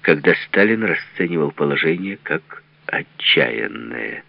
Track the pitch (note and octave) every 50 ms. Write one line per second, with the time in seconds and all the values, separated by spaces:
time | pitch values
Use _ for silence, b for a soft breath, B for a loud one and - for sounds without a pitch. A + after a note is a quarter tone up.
0 | - - D#2+ D2+ - F#2 E2 - - - - G2 G2+ G#2+ A2+ A2 A2 G2+ E2 -
1 | - - - - G2 E2+ F2 E2 D2 C#2+ D2 - D2+ D2 C#2+ C#2 - D#2+ E2 F2
2 | F#2 G2 G2 - _ - - D#2 - _ - - _ _ _ _ _ - - -
3 | - _ _ _ - - - E2 C#2 A#1+ A1+ A1+ - - - A1+ A#1 A1+ A#1 A#1+
4 | G#1+ - G#2+ - -